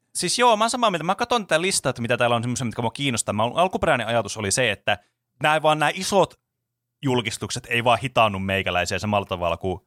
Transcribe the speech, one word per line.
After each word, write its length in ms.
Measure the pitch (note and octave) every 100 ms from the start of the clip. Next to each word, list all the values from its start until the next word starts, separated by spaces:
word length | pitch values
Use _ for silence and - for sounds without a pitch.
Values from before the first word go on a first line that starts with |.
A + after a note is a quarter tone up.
| _
siis 240 | - F3 -
joo, 180 | B3 G#3+
mä 80 |
oon 60 | A3+
samaa 200 | B3+ A3+
mieltä. 140 | E3+
Mä 100 | E3
katson 320 | G3+ A#3+ A#3+ F#3
tätä 140 | D#3+
listaa, 280 | F#3+ F#3+ C#3
että 120 | B2
mitä 140 | A#2 A#2+
täällä 200 | A#2+ A#2
on 60 |
semmoisia, 220 | A#2+ A#2+
mitkä 180 | A#2+ G#2
mua 80 | A#2
kiinnostaa. 420 | - C#3 A#2 -
Mä, 120 | G2+
alkuperäinen 600 | A#2 C#3 F#3 G#3 F#3 B2+ A2
ajatus 300 | A#2 G2+ A2+
oli 140 | G2+
se, 200 | A2+ A#2+
että 280 | G2 - G#2 _ _ _ -
nää 200 | D3+ D#3
vaan, 160 | D3+ D3+
nää 120 | D3+
isot 460 | F#3 F#3 G3+ D#3 - _ _ _ _ _ _
julkistukset 640 | C3+ B2 G#2 - G#2+ B2+ -
ei 140 | A#2+
vaan 140 | A#2+ A#2
hitaannut 440 | C3 - A2 G2 F#2+
meikäläisiä 520 | G2 F#2 F2+ F2 F#2
samalla 280 | G#2+ G2+ F#2+
tavalla 300 | F2+ E2+ E2
kuin 240 | F#2 F2